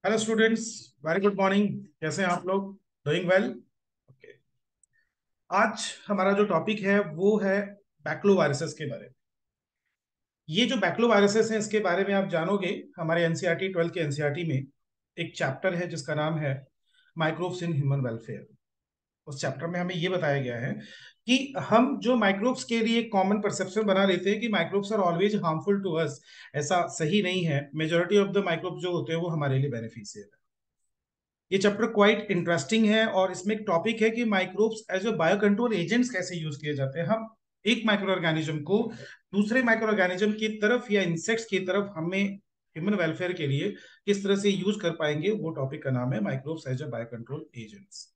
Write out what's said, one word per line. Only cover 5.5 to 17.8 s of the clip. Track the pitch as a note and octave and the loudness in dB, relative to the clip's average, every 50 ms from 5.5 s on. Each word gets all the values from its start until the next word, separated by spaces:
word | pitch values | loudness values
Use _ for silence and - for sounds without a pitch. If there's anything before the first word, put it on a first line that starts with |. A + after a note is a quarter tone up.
आज | F3 G3 A3+ A3 G#3+ - - - - - - | 2 2 2 2 0 -4 -8 -10 -10 -12 -6
हमारा | - G#3 F#3+ F#3 G3 G3+ | -4 0 2 4 4 4
जो | G3+ G#3 | 4 2
topic | G3+ - - G#3+ G#3 A3 G#3 | 2 2 0 2 0 -2 0
है | F#3+ G3 G3+ G3+ G3+ D#3+ D3+ | 2 2 2 2 2 0 -2
वो | D#3+ F#3 G#3 A3 G3+ | 0 2 2 4 4
है | G3 G3 F#3+ G3+ G3+ G3 - - _ _ _ _ _ | 2 2 0 0 -2 -4 -12 -20 _ _ _ _ _
baculoviruses | D3+ D#3 - - G3+ G3 F3+ D#3 D3 C3+ C3+ E3 D3 C#3+ | -8 -6 0 4 4 6 6 4 2 2 -2 -4 -6 -6
के | - D#3 B2+ | -8 -8 -8
बारे | - - - | -8 -10 -14
में। | - _ _ _ _ _ _ _ _ _ _ _ _ _ _ _ _ _ _ _ _ _ _ _ _ _ _ _ - | -18 _ _ _ _ _ _ _ _ _ _ _ _ _ _ _ _ _ _ _ _ _ _ _ _ _ _ _ -4
ये | D3+ G3 B3 | 0 2 2
जो | A#3 C4+ | 2 2
baculoviruses | A3 F#3+ E3+ - - A#3 A#3+ G#3+ G3+ G3+ G3+ G#3 A3+ A3 A3 | 0 0 0 2 2 4 6 6 6 6 6 4 4 2 2
हैं | A3 G#3+ | 0 -2
इसके | G3+ - G#3+ G#3+ | -2 0 -2 0
बारे | G3 F3+ F3 F#3 G3 | 0 2 0 0 0
में | G3+ G3+ | 0 0
आप | G3 F#3 D#3+ | 0 0 0
जानोगे, | E3 D#3+ D#3+ F3+ G3+ G3 F#3 F3 G#3 - - - _ | -2 -2 0 0 -2 -2 -2 -4 -6 -6 -10 -14 _
हमारे | - E3 D#3+ E3 E3+ E3+ | -8 -2 0 0 2 2
एनसीईआरटी | E3 E3 C#3+ F#3 F3 E3 D#3 F#3+ F#3+ | 0 0 0 0 -2 0 0 -2 -4
ट्वेल्थ | F#3+ E3+ E3 E3+ - | 0 0 -2 0 0
के | F3+ | -2
एनसीईआरटी | D#3+ C#3+ C#3 D3+ D3+ D3 C3+ F3 E3+ | -2 -2 -2 -2 -2 -2 -2 -2 -2
में | D#3+ C3+ C3 C3 - _ _ _ _ _ _ _ _ _ | -2 -2 -2 -4 -6 _ _ _ _ _ _ _ _ _
एक | - E3+ E3 - | -8 -8 -8 -4
chapter | - E3+ C3+ C3 - - F#3 F3 | -4 -4 -4 -4 -2 -2 -2 -2
है | E3+ F3+ E3+ | -2 -4 -4
जिसका | E3+ D3 - - D3+ | -6 -8 -6 -4 -2
नाम | D3 D3+ D#3 E3 D3+ | -2 0 -2 -2 -2
है | D3+ C#3 C3+ C3 - _ _ _ _ _ _ _ _ _ _ | -2 -2 -4 -4 -8 _ _ _ _ _ _ _ _ _ _
Microbes | D#3+ D#3+ D#3+ D#3+ E3 F3+ F3 - - E3+ | -2 -2 -2 -2 -2 -4 -6 -4 -4 -4
in | E3+ E3 C3+ | -2 0 0